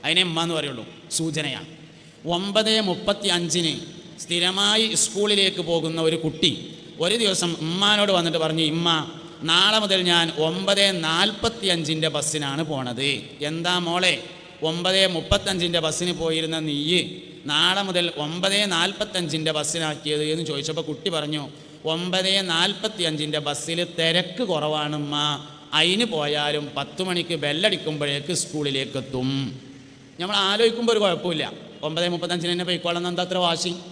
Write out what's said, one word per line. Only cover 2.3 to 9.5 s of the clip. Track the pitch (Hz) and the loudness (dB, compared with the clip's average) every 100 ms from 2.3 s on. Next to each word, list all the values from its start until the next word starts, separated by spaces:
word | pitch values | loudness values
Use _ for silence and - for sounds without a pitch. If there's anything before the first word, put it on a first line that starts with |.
| 175 | -2
ഒമ്പത് | 196 202 220 220 202 | 2 2 4 4 2
മുപ്പത്തി | 170 175 202 196 175 | 0 0 0 0 0
അഞ്ചിന് | 170 151 165 139 - - - - | 2 0 0 -2 -8 -16 -18 -16
സ്ഥിരമായി | - 175 175 190 202 214 220 160 | -4 0 0 2 2 4 2 2
സ്കൂളിലേക്ക് | - 208 208 202 190 180 165 | 0 0 2 4 4 2 0
പോകുന്ന | 165 160 165 160 | 0 0 2 2
ഒരു | 160 | 2
കുട്ടി | 160 - 180 95 - - - - | -2 2 2 2 -8 -16 -18 -4
ഒരു | 170 220 | 0 2
ദിവസം | 214 180 175 160 | 2 2 0 -2
ഉമ്മാനോട് | 160 180 202 208 202 185 | -2 2 2 4 4 4
വന്നിട്ട് | 170 165 | 4 2
പറഞ്ഞു, | 160 160 156 | 0 2 2
"ഇമ്മ, | 160 170 165 160 - - - 156 | 2 2 2 0 -10 -16 -8 2